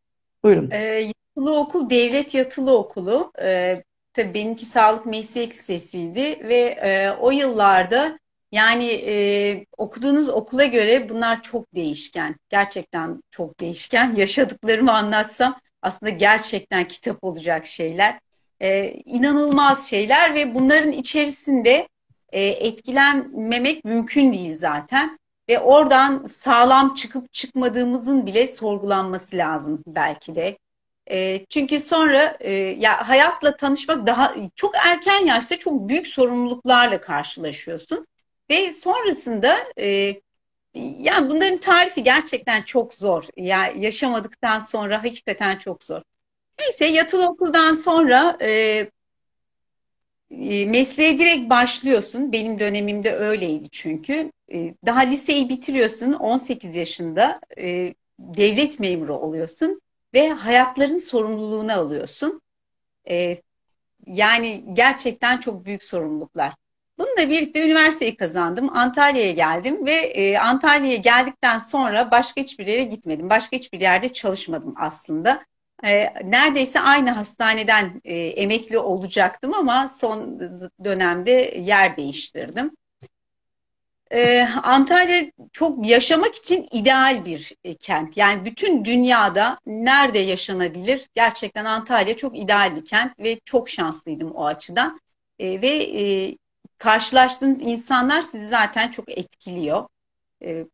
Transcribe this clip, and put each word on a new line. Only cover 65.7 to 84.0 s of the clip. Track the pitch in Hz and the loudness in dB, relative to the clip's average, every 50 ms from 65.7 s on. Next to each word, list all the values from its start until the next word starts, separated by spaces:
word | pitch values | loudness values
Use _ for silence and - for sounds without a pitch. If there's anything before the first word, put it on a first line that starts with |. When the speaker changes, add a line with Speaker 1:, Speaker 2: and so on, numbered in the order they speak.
| 202 196 | -12 -12
Speaker 2:
sorumluluklar. | - - - 175 156 151 151 151 143 - - - 139 135 - _ _ _ _ _ _ _ _ - | -10 -8 -6 -6 -4 -4 -6 -8 -10 -10 -6 -6 -6 -6 -6 _ _ _ _ _ _ _ _ -8
Bununla | 370 539 508 403 320 277 | -6 -4 0 0 0 0
birlikte | 302 330 302 302 311 302 320 | 0 -2 -2 -2 -2 -2 0
üniversiteyi | 311 320 320 311 311 311 311 254 226 220 | 2 4 4 4 2 2 0 -4 -4 -4
kazandım, | - 196 165 160 180 175 170 180 214 208 - - | -4 -6 -4 -2 -2 -2 -2 -2 -4 -4 -2 0
Antalya'ya | 240 247 254 247 294 285 285 277 254 214 190 | 0 0 0 2 2 2 4 4 2 0 0
geldim | 170 160 160 156 165 175 180 262 302 415 269 | 0 0 0 0 0 -2 -4 -6 -6 -4 -2
ve, | 269 | 0
e, | 220 220 214 - - 202 196 196 202 202 | 0 0 -2 -2 -2 0 0 2 2 2
Antalya'ya | 214 233 254 269 330 302 294 294 277 269 247 | 2 2 0 2 2 4 2 4 2 0 -2
geldikten | 214 190 240 240 254 262 269 - _ - 247 226 226 | 0 2 4 4 4 2 0 -2 _ 0 0 0 0
sonra | - - - 277 262 226 208 220 247 220 | -4 -4 -2 -2 0 0 2 0 2 4
başka | 240 240 - - - 277 | 4 4 4 2 -4 -8
hiçbir | 269 269 - - 190 | -8 -8 -10 -10 -6
yere | 196 214 247 262 | -4 -2 -2 -2
gitmedim. | 220 214 214 - 165 156 151 175 185 | -4 -6 -10 -8 -8 -6 -4 0 2
Başka | 214 220 220 - - | 2 2 0 -2 -8
hiçbir | 254 254 - - 170 | -8 -8 -10 -6 -2
yerde | 185 185 180 185 226 254 | 0 2 2 2 0 -4
çalışmadım | 254 - - 202 185 190 - - 160 156 - - - | -6 -6 -4 -4 -4 -4 -4 -6 -8 -8 -8 -10 -8
aslında. | - 170 156 - - - - 156 160 165 240 269 311 - _ _ _ _ _ _ _ - | -8 -8 -8 -8 -10 -10 -6 -4 -2 2 0 0 0 -2 _ _ _ _ _ _ _ 0
E, | 208 202 202 214 - - - - | 2 2 2 2 0 -4 -8 -6
neredeyse | 185 220 254 285 311 277 285 262 262 - 302 | 0 2 2 4 4 2 0 0 0 0 2
aynı | - 277 285 285 262 247 | 4 4 4 4 4 2
hastaneden, | 240 214 208 - - - 233 220 220 220 214 220 220 214 202 180 180 - - | 0 -2 -6 -8 -6 -2 0 0 0 0 2 2 2 2 2 0 -6 -12 -12
e, | - 170 | -10 -8
emekli | 170 170 160 - - 202 196 220 226 226 - 220 226 | -6 -6 -6 -4 -4 -2 -2 -2 -2 -2 -2 -2 -2
olacaktım | - 196 180 185 185 180 - 214 185 185 - - - 269 392 | 0 0 -2 -4 -4 -4 0 0 0 0 0 -4 -6 -4 -2
ama | 415 330 254 240 262 269 269 | -2 0 2 2 0 0 -2
son | - - 254 220 214 214 - - - - | -4 -4 -4 -4 -4 -6 -8 -12 -12 -12
z-, | 180 175 180 180 180 180 _ - 190 | -12 -14 -14 -16 -18 -18 _ -10 -6
dönemde | 202 196 190 185 175 175 180 180 226 247 254 254 - - - | -4 -2 0 0 0 0 0 2 2 4 4 2 0 -4 -6
yer | 175 190 208 196 190 185 190 | -2 2 4 4 4 2 0
değiştirdim. | - 143 139 143 - - - - 151 147 127 127 214 269 311 - _ _ _ _ _ - - _ _ _ _ _ _ _ _ _ _ _ _ _ _ _ _ _ _ | -4 -8 -8 -8 -10 -12 -12 -12 -12 -12 -10 -8 -6 -6 -6 -8 _ _ _ _ _ -20 -20 _ _ _ _ _ _ _ _ _ _ _ _ _ _ _ _ _ _